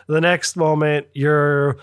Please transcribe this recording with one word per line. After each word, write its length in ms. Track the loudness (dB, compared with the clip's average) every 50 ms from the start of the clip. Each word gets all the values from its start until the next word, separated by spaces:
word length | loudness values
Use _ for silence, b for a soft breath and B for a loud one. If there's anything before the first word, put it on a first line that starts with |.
| B B
The 140 | -2 0
next 340 | 2 2 2 0 -2 -6 -4
moment, 520 | -2 0 0 0 2 0 0 0 -2 -4 -6 -6
you're 640 | -4 0 0 2 2 2 2 0 0 0 -2 -2 -4